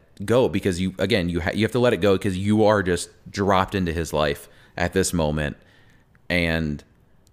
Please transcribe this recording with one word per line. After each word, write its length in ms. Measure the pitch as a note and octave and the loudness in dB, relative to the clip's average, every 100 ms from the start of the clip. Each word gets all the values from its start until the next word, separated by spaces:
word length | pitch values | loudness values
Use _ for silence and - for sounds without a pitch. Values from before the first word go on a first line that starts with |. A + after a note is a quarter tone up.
| _ - | _ -14
go 240 | G2+ A#2+ G#2 | -2 2 2
because 280 | F#2 G2+ E2+ | 0 -2 -2
you, 140 | F#2 - | -4 -2
again, 320 | F#2+ G#2+ F2 | 0 0 0
you 100 | E2+ | -2
ha-, 120 | E2+ | -2
you 100 | G2 | 0
have 80 | G#2+ | 0
to 60 | B2 | 2
let 160 | B2 | 2
it 40 | G2+ | 2
go 200 | G2+ F#2+ | 2 2
'cause 180 | G#2 F#2 | 0 -2
you 280 | G2+ G#2+ G#2 | 0 4 4
are 160 | G#2 | 4
just 260 | F#2 E2+ - - - | 2 -2 -4 -14 -12
dropped 440 | G2 G2 F#2+ F#2+ | -4 2 2 2
into 180 | G2+ F2 | 0 -2
his 200 | E2 D#2 | -2 -4
life 360 | D2+ D2+ D2 - - - - | 0 0 -2 -10 -20 -18 -6
at 160 | F2 | -2
this 220 | F#2+ F#2 | 0 0
moment. 420 | F2 D2+ D2+ D2 - _ _ _ _ _ _ _ | 0 0 -2 -4 -8 _ _ _ _ _ _ _
And 560 | F2 E2+ E2 D#2 D2 - _ _ _ _ | -2 0 0 -2 -6 -10 _ _ _ _